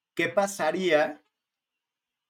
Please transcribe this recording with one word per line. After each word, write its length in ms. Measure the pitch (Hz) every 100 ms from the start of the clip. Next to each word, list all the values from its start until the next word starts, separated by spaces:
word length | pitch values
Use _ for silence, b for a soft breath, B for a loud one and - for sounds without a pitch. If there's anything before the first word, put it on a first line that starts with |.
| _
¿qué 140 | - 165
pasaría 960 | 202 196 - 156 185 180 151 156 - _ _ _ _ _ _ _ _ _ _ _